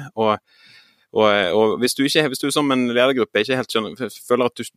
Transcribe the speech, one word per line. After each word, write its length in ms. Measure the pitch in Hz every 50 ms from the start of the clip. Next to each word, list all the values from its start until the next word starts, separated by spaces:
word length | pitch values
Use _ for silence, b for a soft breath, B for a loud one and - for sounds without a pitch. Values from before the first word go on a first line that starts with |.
| 139 135 - 113
og, 340 | 110 107 107 - _ b b b b b b b b b b b b b b
og, 100 | 107 107 107 101 104 95 87 87
og 180 | 107 110 107 90 -
hvis 160 | 120 120 -
du 80 | - 139
ikke, 220 | 139 - 160 151 135
hvis 160 | 131 - -
du 60 | 139
som 160 | - 156 147 139 131
en 120 | 127 123 120
ledergruppe 480 | 117 120 127 135 139 123 107 - - 104
ikke 160 | 107 131 131
helt 160 | 127 117 -
skjønner, 240 | - 113 107 92 80
f-, 260 | 110 127 104 - - - -
føler 220 | 123 123 123 120
at 100 | - -
du, 40 | 113 - -